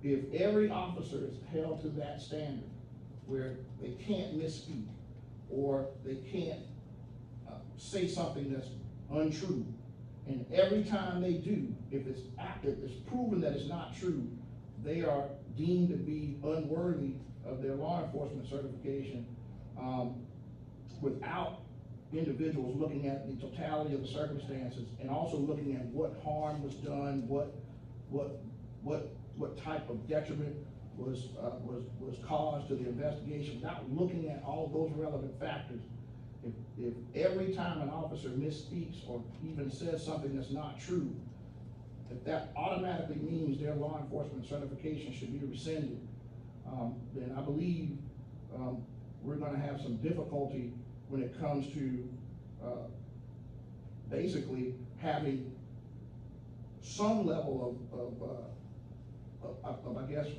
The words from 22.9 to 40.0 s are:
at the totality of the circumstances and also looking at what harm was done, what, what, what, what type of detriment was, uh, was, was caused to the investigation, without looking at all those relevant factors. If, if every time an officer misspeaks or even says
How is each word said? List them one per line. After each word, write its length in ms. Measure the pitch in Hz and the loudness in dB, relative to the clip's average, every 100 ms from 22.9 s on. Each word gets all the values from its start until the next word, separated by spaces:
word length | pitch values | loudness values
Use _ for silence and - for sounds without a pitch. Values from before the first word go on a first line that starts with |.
| 139 139 | 2 2
at 200 | 139 - | 0 0
the 140 | 123 | -4
totality 520 | 131 - 151 156 151 139 | -4 -2 2 2 4 2
of 60 | |
the 60 | 120 | 0
circumstances 800 | 147 151 139 127 131 127 123 113 - | 0 0 0 -2 -2 -2 -2 -4 -4
and 80 | 131 | 0
also 280 | 143 160 156 | 2 2 4
looking 380 | 143 143 143 127 | 4 4 2 0
at 100 | 120 | 0
what 280 | 135 156 - | 2 2 2
harm 400 | 151 151 151 151 | 0 2 2 2
was 120 | 139 131 | -2 -2
done, 520 | 139 143 143 139 117 | -2 0 2 2 2
what, 280 | 139 147 - - - - - - | 2 2 -2 -10 -10 -10 -10 -2
what, 300 | 139 139 - - - - - | 0 0 -2 -8 -8 -10 -6
what, 260 | - 151 - - - - | 0 0 0 -6 -8 -2
what 200 | 151 - | -2 -2
type 320 | 156 156 - | -2 -2 0
of 180 | 113 107 | -4 2
detriment 480 | 151 151 147 147 139 - - - - | 2 2 0 0 -2 -6 -10 -10 -4
was, 320 | 131 127 - - | -2 -2 -4 -2
uh, 100 | - 123 | -4 -2
was, 200 | 120 123 110 123 | -4 -4 -4 -4
was 160 | 127 - - | -4 -6 0
caused 420 | 156 156 147 - | 4 4 2 0
to 60 | 135 | 0
the 120 | 123 | 0
investigation, 680 | 117 151 151 - 147 143 117 | 2 2 0 -2 -2 -2 -2
without 220 | - - 131 | -2 -4 -2
looking 380 | 147 180 175 156 | 4 4 4 0
at 120 | 139 131 | -2 -2
all 240 | 151 156 | 0 2
those 240 | 156 160 151 | 2 2 2
relevant 400 | 156 139 131 - | 0 0 -2 -4
factors. 420 | 156 143 - 117 - - - - - - 120 | -2 -2 -4 -6 -6 -8 -8 -10 -10 -8 -6
If, 80 | 110 - - | -6 -6 -4
if 160 | 120 113 - - | -2 -2 -4 6
every 380 | 180 185 185 | 6 6 2
time 280 | - 175 156 | 2 2 2
an 80 | 143 | 0
officer 400 | 151 160 117 131 | 0 -2 -2 -2
misspeaks 800 | 127 151 151 - 175 165 - 120 | 0 2 0 -4 -2 -2 -4 -6
or 120 | 120 110 - | -6 -6 -6
even 260 | 160 151 135 | -4 -2 -2
says 360 | 127 170 156 | -2 0 0